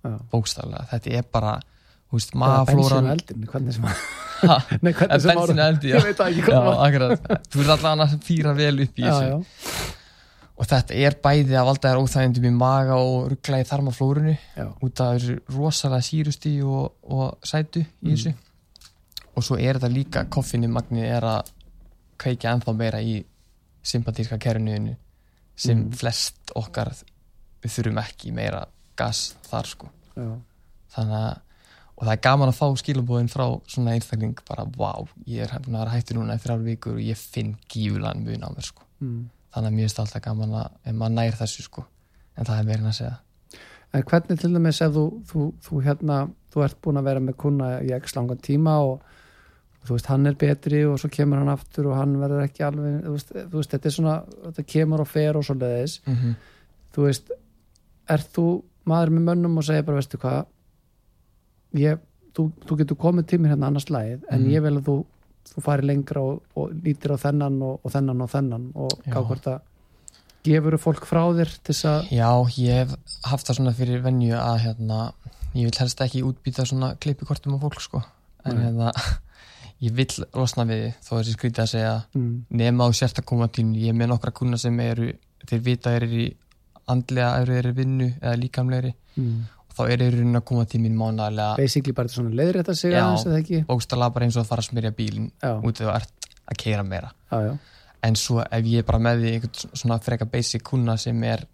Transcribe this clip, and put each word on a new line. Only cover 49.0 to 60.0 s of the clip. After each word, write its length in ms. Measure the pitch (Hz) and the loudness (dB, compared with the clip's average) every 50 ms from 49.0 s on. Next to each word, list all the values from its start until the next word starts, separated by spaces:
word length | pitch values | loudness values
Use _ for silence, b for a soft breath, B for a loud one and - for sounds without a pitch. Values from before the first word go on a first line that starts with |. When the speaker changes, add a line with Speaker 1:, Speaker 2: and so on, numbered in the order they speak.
| b b b b b b b b b b b b b b _ _ - | b b b b b b b b b b b b b b _ _ -6
Speaker 1:
þú 80 | - 120 | -4 -4
veist, 120 | 120 - | -4 0
hann 200 | - 135 135 139 | 0 2 4 4
er 80 | 143 139 | 2 2
betri 500 | - - 143 143 143 - 147 147 147 151 | 2 2 2 2 0 0 0 2 2 2
og 140 | 147 143 135 | 2 0 0
svo 100 | - 151 | -4 -6
kemur 300 | - - 147 143 143 139 | -2 0 2 2 2 2
hann 100 | 139 139 | 0 0
aftur 380 | 143 135 - - - - 143 | -2 -4 -6 -10 -6 -2 -2
og 100 | 143 135 | 0 0
hann 200 | 135 139 143 139 139 | 0 0 0 0 0
verður 240 | 139 139 143 143 143 | 0 0 0 -2 -2
ekki 200 | 143 - - 147 | -4 -4 -4 -4
alveg, 380 | 147 143 147 147 147 147 147 - | -4 -2 -2 -4 -2 -4 -4 -4
þú 80 | 160 | -6
veist, 160 | 147 147 139 - | -6 -8 -8 -10
þú 240 | - - - 175 175 | -14 -14 -12 -6 -4
veist, 140 | 156 147 - | -4 -4 -2
þetta 160 | - 139 - | -4 -2 -2
er 80 | 156 143 | -2 0
svona, 200 | - 165 156 156 160 - - - - - | 2 2 2 0 0 -4 -12 -20 -16 -16
þetta 220 | 170 160 - 147 | -12 -10 -10 -10
kemur 340 | - - 156 160 156 156 156 | -2 0 2 2 2 2 0
og 80 | 151 - | 0 0
fer 280 | - 160 151 151 151 | 0 0 2 2 2
og 80 | 151 143 | 0 -2
svoleiðis. 560 | - 139 131 127 123 120 120 127 156 - - _ | -2 -2 -2 -2 -2 -2 -2 -2 -4 -6 -8 _
Speaker 2:
Mhm. 300 | 139 131 123 123 120 117 B B B B B B B B _ - - | -2 -2 0 0 -2 -2 B B B B B B B B _ -20 -8
Speaker 1:
Þú 100 | - - 143 | -2 2 2
veist, 240 | 143 135 - - _ - - _ _ _ _ _ _ _ _ _ _ _ _ _ - | 2 2 0 -4 _ -12 -12 _ _ _ _ _ _ _ _ _ _ _ _ _ 0
ert 240 | 156 151 151 - - | 0 0 0 -2 0
þú 280 | - 170 170 175 - - _ _ _ _ | 2 2 2 2 0 -4 _ _ _ _
maður 260 | - 160 170 170 160 | 0 2 4 4 4
með 120 | 165 165 165 170 | 4 4 4 4
mönnum 260 | 175 175 175 170 165 160 | 2 2 2 2 2 0
og 60 | 151 | 2
segir 180 | 143 156 151 147 | 2 0 0 2
bara, 100 | 156 147 | 0 0
veistu 200 | 139 | 0